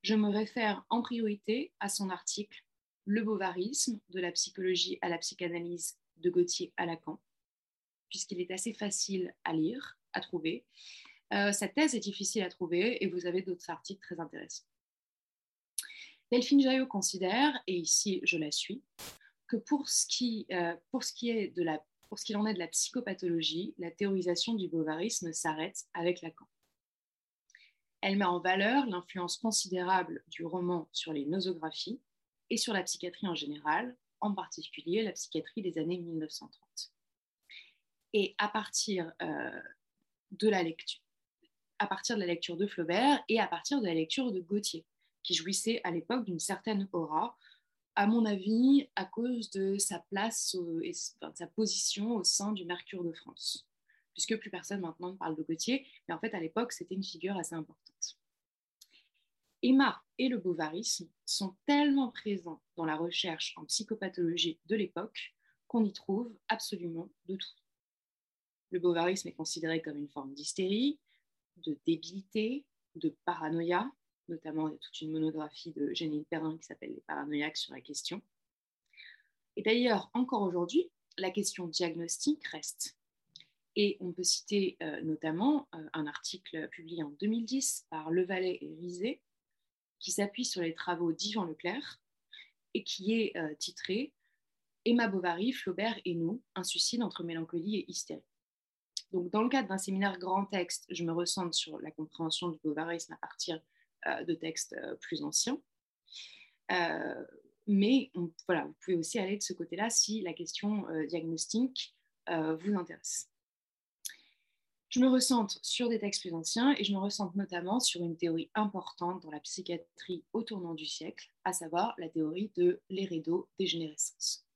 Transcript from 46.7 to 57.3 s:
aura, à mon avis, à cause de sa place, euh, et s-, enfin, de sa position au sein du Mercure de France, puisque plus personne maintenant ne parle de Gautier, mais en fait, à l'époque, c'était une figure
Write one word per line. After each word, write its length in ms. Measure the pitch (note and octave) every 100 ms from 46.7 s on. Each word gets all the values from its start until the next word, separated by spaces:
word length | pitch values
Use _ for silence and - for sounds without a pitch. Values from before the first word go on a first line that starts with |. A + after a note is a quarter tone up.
| G#3 G3
aura, 440 | F3 D#3+ D#3 A#3 - - _ _ _ _
à 120 | - G3+
mon 180 | A#3
avis, 600 | A3 G3 G3 A3 C4 C#4 C#4
à 100 | -
cause 440 | F#3 - A#3+ A#3+ G#3+
de 280 | G3 F#3+ G3
sa 220 | - E3+
place, 560 | - G3 A3+ A3 -
euh, 260 | F#3 E3+ E3
et 60 | F3
s-, 280 | F3 - -
enfin, 120 | D#3
de 60 | D#3+
sa 100 | E3+
position 680 | - G#3 - - - G#3+
au 80 | A3+
sein 300 | F3 - G3+
du 100 | G#3
Mercure 400 | E3+ F3 - F#3+
de 80 | F3
France, 560 | D#3+ - - - - _ _ _ _ _
puisque 240 | - - A3
plus 120 | G#3
personne 320 | F3+ - G3+
maintenant 300 | E3+ D#3+ F3+
ne 60 | F#3+
parle 180 | E3
de 80 | D#3
Gautier, 420 | D#3+ E3 - C4+ - - -
mais 60 |
en 60 | E3
fait, 140 | A3+
à 60 | F#3+
l'époque, 320 | D#3+ G#3+ A#3+
c'était 240 | - F3
une 80 | G3
figure 320 | F#3+ E3 F3+